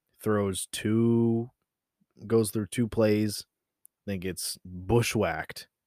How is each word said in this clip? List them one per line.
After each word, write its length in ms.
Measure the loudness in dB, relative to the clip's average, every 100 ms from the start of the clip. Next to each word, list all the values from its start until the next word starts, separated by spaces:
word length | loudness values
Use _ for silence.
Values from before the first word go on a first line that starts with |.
| _ _
throws 460 | -2 0 0 -4 -8
two, 800 | -4 0 2 4 4 2 0 -4 _ _ _ _ _ _ _
goes 280 | 0 2 2
through 140 | -2 -4
two 200 | -2 -2
plays, 580 | 2 4 4 0 -4 -14 _ _ _ _ _ -8
then 140 | -6
gets 380 | -6 -6 -10 -10
bushwhacked, 1000 | -14 -12 2 2 2 0 0 -2 -8 -14 -18 _